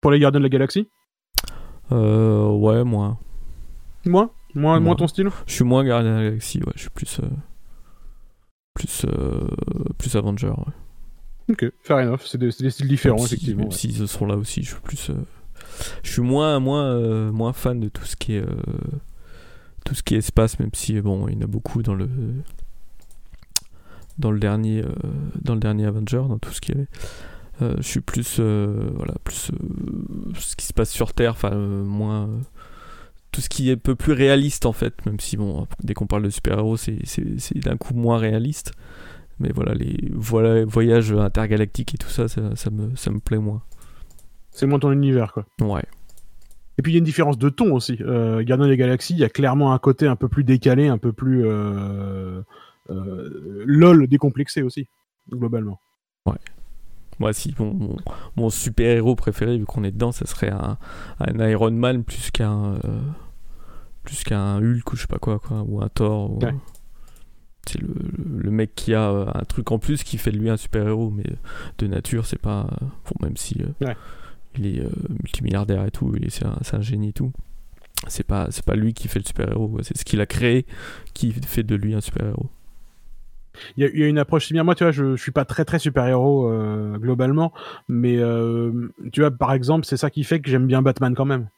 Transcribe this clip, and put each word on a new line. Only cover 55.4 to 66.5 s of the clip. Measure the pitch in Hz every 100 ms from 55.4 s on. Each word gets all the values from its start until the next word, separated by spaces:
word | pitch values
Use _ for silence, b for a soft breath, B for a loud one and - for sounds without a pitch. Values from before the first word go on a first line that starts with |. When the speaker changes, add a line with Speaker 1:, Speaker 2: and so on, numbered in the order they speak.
| 117 117 107 95 _ _ _ _ -
Speaker 2:
Ouais. | - - - - - - - - -
Moi, | 110
si, | 107 147 127
mon, | 107
mon, | 196 120 - - B B -
mon | 117
super-héros | - - 110 117 117 113 123
préféré, | - 104 113 120
vu | 104
qu'on | -
est | 101
dedans, | 101 120
ça | 120 -
serait | - 104
un, | 98 - 117 B B B B
un | - 110 110
Iron | 110 113
Man | 113 123 127
plus | 117 - -
qu'un, | - 110 104 104 101
euh, | - 107 135 156 B - b b b b b -
plus | - 147
qu'un | - 107 101 101
Hulk | 107 120 -
ou | 123
je |
sais | -
pas | -
quoi, | - 104
quoi, | - 107 107
ou | 104
un | 104
Thor. | - 107 107 101
Ou | 107
Speaker 1:
Ouais. | 117